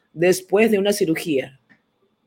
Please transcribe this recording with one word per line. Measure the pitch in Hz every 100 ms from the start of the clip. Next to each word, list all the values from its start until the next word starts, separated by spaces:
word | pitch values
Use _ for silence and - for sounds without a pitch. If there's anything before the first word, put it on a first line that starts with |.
| _
después | 156 170 180 - 196 226
de | 208
una | 202
cirugía?". | 208 175 160 175 139 131 - _ _ _ _ _ _